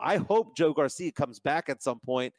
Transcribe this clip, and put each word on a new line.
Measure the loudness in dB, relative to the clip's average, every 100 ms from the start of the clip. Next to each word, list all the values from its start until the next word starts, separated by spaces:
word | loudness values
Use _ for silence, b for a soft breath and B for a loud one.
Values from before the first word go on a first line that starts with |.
I | 0 0
hope | 2 0 0 2
Joe | 2
Garcia | 4 0 -2 -6
comes | -2 -4 -2
back | -2 -2 -2
at | -4
some | -4 -4
point. | -2 -2 -2